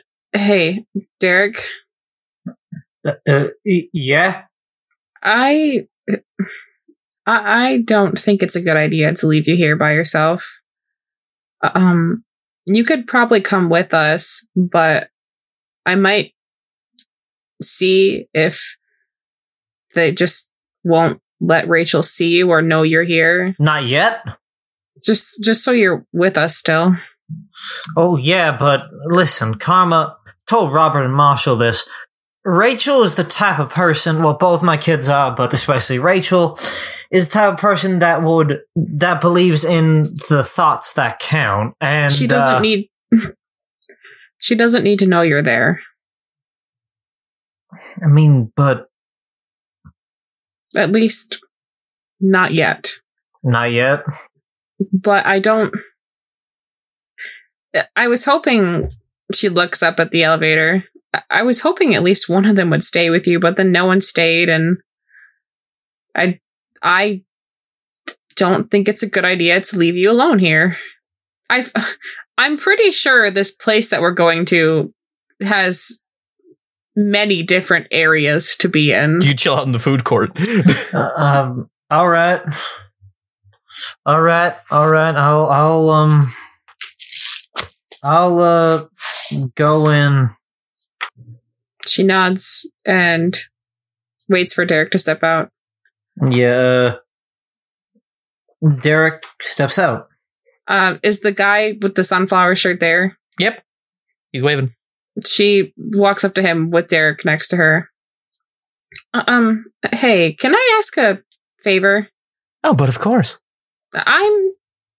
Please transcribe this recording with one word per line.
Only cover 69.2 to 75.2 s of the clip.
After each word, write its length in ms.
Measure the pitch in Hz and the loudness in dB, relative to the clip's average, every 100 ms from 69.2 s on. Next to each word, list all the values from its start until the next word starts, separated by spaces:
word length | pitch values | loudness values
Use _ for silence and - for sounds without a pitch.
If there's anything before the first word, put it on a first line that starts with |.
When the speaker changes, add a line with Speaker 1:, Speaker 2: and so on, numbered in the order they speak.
| 180 | 0
Speaker 1:
idea 360 | 180 170 180 | 0 0 0
to 160 | 185 185 | 0 0
leave 180 | 170 180 | 0 2
you 160 | 190 | 2
alone 280 | 240 311 220 | 2 2 2
here. 380 | 175 156 180 170 - - _ _ _ _ - | 2 2 0 -2 -12 -20 _ _ _ _ -4
I've, 220 | 247 247 226 - - - | -4 -2 -6 -8 -10 -18
<laughs> 320 | - - - | -20 -12 -2
I'm 200 | 269 302 | -2 -2
pretty 340 | - 415 415 | 0 2 2
sure 380 | 302 277 247 208 | 2 2 2 2
this 200 | 190 196 | 0 -2
place 380 | - - 214 220 | -4 0 0 2
that 120 | - | 0
we're 100 | 175 | 0
going 340 | 180 170 165 170 | 2 2 2 2
to 480 | 175 160 156 151 _ _ _ | 2 2 0 -2 _ _ _